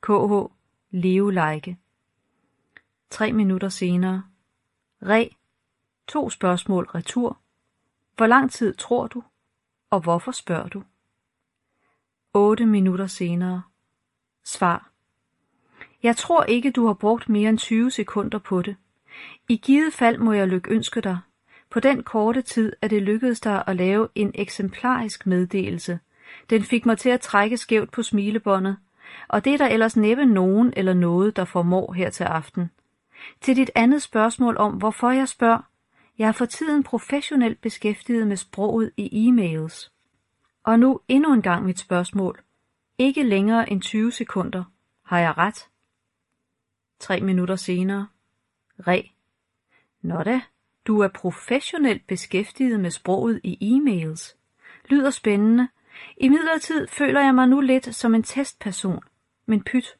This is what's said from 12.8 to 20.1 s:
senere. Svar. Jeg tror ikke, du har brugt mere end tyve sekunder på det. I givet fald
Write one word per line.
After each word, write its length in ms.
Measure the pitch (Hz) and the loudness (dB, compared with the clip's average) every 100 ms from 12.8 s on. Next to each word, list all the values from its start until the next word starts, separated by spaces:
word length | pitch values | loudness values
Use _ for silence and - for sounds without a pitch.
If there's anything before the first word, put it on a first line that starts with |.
| 190 185 196 | 2 0 -4
senere. 540 | - 175 175 185 185 180 _ _ _ _ _ _ _ | -6 -4 -2 -4 -6 -10 _ _ _ _ _ _ _
Svar. 480 | - - 180 170 - _ _ _ _ _ _ _ _ _ - _ | -14 -2 0 -2 -6 _ _ _ _ _ _ _ _ _ -20 _
Jeg 140 | 233 233 | 0 0
tror 260 | - 339 | 2 2
ikke, 280 | - 240 254 | 4 2 0
du 140 | 254 226 | 0 0
har 80 | |
brugt 360 | 202 208 233 - | 2 0 0 0
mere 200 | 208 214 | 0 2
end 80 | 220 | 0
tyve 340 | - 226 247 | 0 0 0
sekunder 480 | 254 202 - 196 214 | -2 -6 -4 -4 -6
på 220 | - 185 | -4 -2
det. 140 | 180 202 _ _ _ - - - _ | -2 -8 _ _ _ -20 -20 -20 _
I 80 | 226 | -2
givet 360 | - 277 311 | 4 4 4
fald 240 | - 233 | 2 2